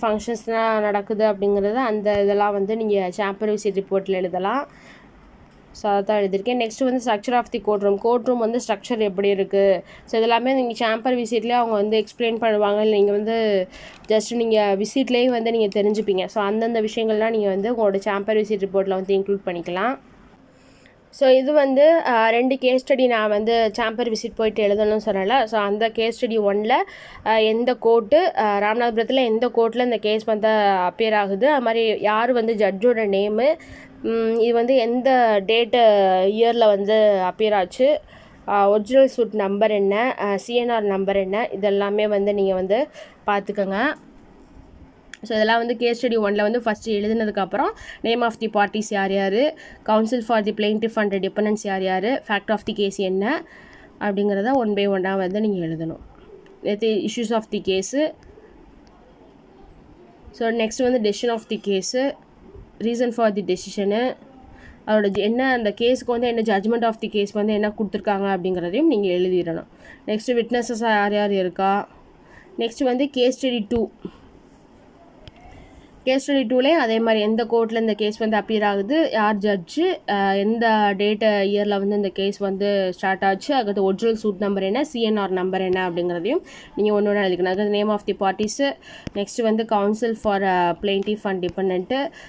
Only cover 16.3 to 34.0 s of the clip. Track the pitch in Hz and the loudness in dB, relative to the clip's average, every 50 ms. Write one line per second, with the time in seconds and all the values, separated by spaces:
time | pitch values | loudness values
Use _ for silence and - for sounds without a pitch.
16.3 | - 220 202 196 214 220 226 226 233 226 214 214 220 233 226 220 220 214 220 226 | -2 -2 -2 0 0 0 -2 0 0 0 -2 -2 -2 -2 -2 0 0 0 0 0
17.3 | 226 220 208 196 190 196 196 233 247 226 220 202 190 202 202 214 196 202 202 214 | 0 0 0 0 0 0 -2 -2 -2 0 0 0 0 0 -2 -2 -4 -2 -2 0
18.3 | 220 214 214 214 220 196 190 196 185 196 196 196 190 185 190 196 196 196 196 202 | 0 0 0 0 -2 -4 -4 -2 0 -2 0 0 -2 -4 -2 0 0 0 0 0
19.3 | 202 196 - 190 175 170 165 - 175 185 202 240 269 - - - - - - - | -2 -4 -2 -6 -6 -6 -6 -6 -4 -2 -2 -2 -4 -6 -10 -20 -20 -20 -20 -20
20.3 | - - - - _ _ _ - - _ - - - _ _ _ - - 277 262 | -20 -20 -20 -20 _ _ _ -20 -20 _ -20 -20 -20 _ _ _ -4 2 4 6
21.3 | 262 262 262 269 302 302 277 269 262 269 294 320 339 330 - - 247 226 220 226 | 6 6 4 4 4 4 4 4 4 6 6 6 6 6 2 2 2 2 4 4
22.3 | 226 233 247 262 269 269 254 247 254 254 254 - 277 240 254 247 240 220 214 214 | 4 2 2 2 0 2 2 2 2 2 2 0 0 2 2 2 2 2 0 0
23.3 | 208 208 214 220 233 233 226 214 208 247 233 220 220 214 240 233 220 208 - 233 | 0 0 0 2 2 2 2 2 0 -2 -4 -4 -2 -4 -4 -2 -2 -4 -6 -8
24.3 | - - 226 220 214 220 214 202 202 208 214 214 214 214 214 226 190 190 190 196 | -4 -2 -2 0 0 2 2 2 2 2 2 2 0 0 0 -2 -2 -2 0 0
25.3 | 247 269 233 214 226 214 202 202 202 214 226 220 220 226 220 233 226 - 254 220 | 2 0 0 0 0 -2 0 0 0 0 -2 -2 -2 -2 -2 -2 -2 -4 -4 -2
26.3 | 226 220 208 202 196 208 214 226 254 320 392 - - - - - - - - 208 | -2 0 0 2 0 0 0 2 2 2 0 -2 -8 -20 -20 -20 -20 -8 -2 0
27.3 | 220 220 220 220 220 226 240 254 247 240 - 226 233 233 214 202 285 320 370 339 | 2 2 4 2 2 0 0 0 -2 0 2 4 4 4 4 4 4 4 4 4
28.3 | - - 220 208 202 202 202 208 220 240 240 240 220 226 226 - 262 269 262 233 | 0 0 0 0 0 0 0 0 0 0 0 0 0 -2 -2 0 0 0 2 2
29.3 | 220 226 240 247 233 233 226 226 226 240 247 247 233 208 214 208 214 220 220 233 | 0 0 -2 0 0 2 0 0 2 0 -2 0 0 -2 0 0 -2 -2 0 -2
30.3 | 220 214 214 220 220 214 208 196 196 185 180 180 180 - 226 220 214 208 202 196 | -2 0 2 2 2 4 2 2 2 2 0 -2 0 0 0 2 2 2 0 0
31.3 | 196 190 233 294 302 269 240 226 226 233 226 220 208 - - 208 214 220 233 247 | -2 0 2 2 2 2 2 0 0 0 0 0 0 0 0 0 2 2 2 0
32.3 | 254 240 220 226 226 202 214 190 190 190 214 247 240 220 220 202 196 196 202 208 | 0 0 0 0 0 2 2 0 0 2 2 2 2 2 0 0 0 0 0 0
33.3 | 214 214 247 294 330 320 - - - - - - - - | 0 2 2 2 0 0 -6 -20 -20 -20 -20 -20 -20 -10